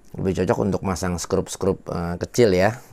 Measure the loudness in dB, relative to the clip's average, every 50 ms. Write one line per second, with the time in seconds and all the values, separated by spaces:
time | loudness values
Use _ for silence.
0 | -20 -16 -10 -4 -2 -2 0 0 0 0 2 2 2 0 0 -2 -2 -4 -4 -2
1 | -2 -4 -4 -4 -4 -2 -2 -2 -2 -2 -6 -2 0 0 0 -2 -4 -8 -6 -4
2 | -4 -4 -4 -4 -6 -2 2 4 4 6 6 4 4 2 0 -2 -8 -18